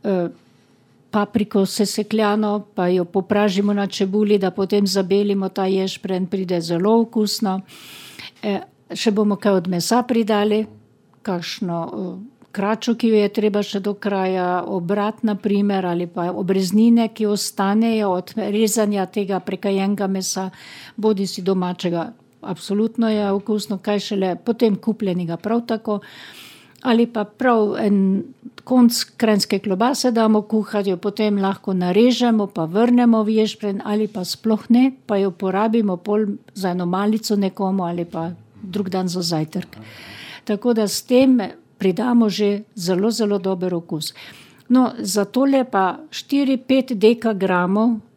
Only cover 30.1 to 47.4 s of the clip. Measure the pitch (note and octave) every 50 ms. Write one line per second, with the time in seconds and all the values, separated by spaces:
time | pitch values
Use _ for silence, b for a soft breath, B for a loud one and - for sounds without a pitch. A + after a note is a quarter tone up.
30.1 | A3+ A3+ A3 A3 G#3+ G#3+ G#3 G#3+ A3 G#3+ G3+ - - G#3 G3 G3 F#3 F3 - G#3
31.1 | G3+ - G#3+ G#3 G#3 G3+ G3 F#3+ G3 - - G#3 F#3+ F3+ F3 F3+ F3+ G3+ A#3 B3+
32.1 | A#3+ A#3+ B3 A#3+ A3+ A3 G3+ F#3+ - F3 D#3+ D#3+ F3 G3+ A#3 A#3+ A#3+ B3 B3 A#3
33.1 | A3+ A3 G#3+ G#3 A3 A3 A3 G#3+ - - G#3+ G#3 G3 G3+ - G#3+ G#3 G#3+ G#3+ G#3
34.1 | - G3 F3+ - - - - A3 G#3+ G#3 - - A#3 B3 C4 C4+ C4 - _ -
35.1 | G#3 G3 G3 G3 F3 - G3 F#3+ F#3 G3 A3 A3+ A3 A#3 G#3+ G3+ F#3 F3 - G#3
36.1 | G#3 G#3+ A3 G3+ G3+ - _ - _ G#3 F#3+ F#3 F3+ F3+ F3 F3 F3+ F#3 G3+ G#3+
37.1 | A3 G#3+ - - G#3+ G3+ G3+ F#3+ F#3+ - G3 F#3+ F#3+ G3 F3+ E3+ F3 F3 E3+ F3
38.1 | - E3 E3 F3 F3 - - _ _ - - F#3+ E3+ F#3 G3+ F#3 F#3 F#3 F#3 F3+
39.1 | E3+ F3+ F3 E3+ E3+ D#3 D#3 D#3 - F#3+ - - - G#2+ A2 B B B B B
40.1 | B B B B B B B - G#3 G3+ - B3 A#3 A3+ G#3+ G3 - - - -
41.1 | B3+ B3 C4+ C4 B3+ A#3+ G3 F3+ - - _ _ _ _ F#3+ F#3+ E3+ A3+ A3 B3+
42.1 | A#3+ A#3 A3+ G#3 F#3 G#3 G#3 G3+ G3+ G3+ A3 _ _ A3 E3+ F3 F#3+ F3+ G3+ A3+
43.1 | A3 A3 A3 G#3 G3+ G3 F3 F#3+ F#3+ F3 F#3 F3+ F3+ E3+ E3+ - E3 D3+ D#3 -
44.1 | B B B B B B B B B B B _ B3 C4 B3+ - - - G#3+ G3
45.1 | F#3 G#3 G3 G3+ - B3+ C4+ C#4 C4+ C4+ B3 B3+ - G3 F#3+ F3+ - - - -
46.1 | - - - - C#4 C#4 C#4+ B3+ C4+ B3 C4 - C4 C4+ B3+ - B3+ F#3+ G#3+ A3
47.1 | A#3+ A#3+ - A3+ G#3+ F#3